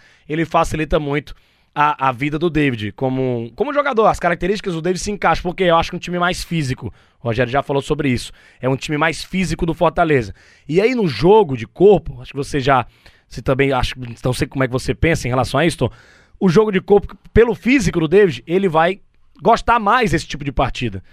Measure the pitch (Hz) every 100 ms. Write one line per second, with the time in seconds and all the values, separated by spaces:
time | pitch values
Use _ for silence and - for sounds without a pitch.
0 | _ _ - 151 160 170 165 160 156 -
1 | 143 143 - - _ _ _ - 147 147
2 | 135 120 147 151 170 151 147 117 104 -
3 | 131 131 131 123 117 117 254 285 285 226
4 | 202 156 180 170 180 208 196 165 165 185
5 | 196 202 185 160 180 170 180 165 165 175
6 | - 175 175 180 - 165 135 127 127 -
7 | _ _ 120 113 120 135 - 139 - 147
8 | 147 117 - - - - 127 135 - 147
9 | 135 131 - 185 180 160 170 156 165 165
10 | 170 143 104 - _ _ - 160 220 254
11 | 190 113 175 220 180 131 110 - 185 185
12 | - 127 127 131 135 151 127 131 - _
13 | _ _ _ - 117 131 139 127 - 127
14 | 120 117 131 123 147 139 131 127 - -
15 | 160 165 127 127 117 139 165 - 120 -
16 | - _ _ - 196 165 214 190 - 202
17 | - - - 214 240 185 226 277 180 170
18 | 160 185 202 117 - 180 196 160 170 196
19 | _ _ _ - - 226 - 233 202 247
20 | 226 156 - 151 143 135 123 - 120 95
21 | -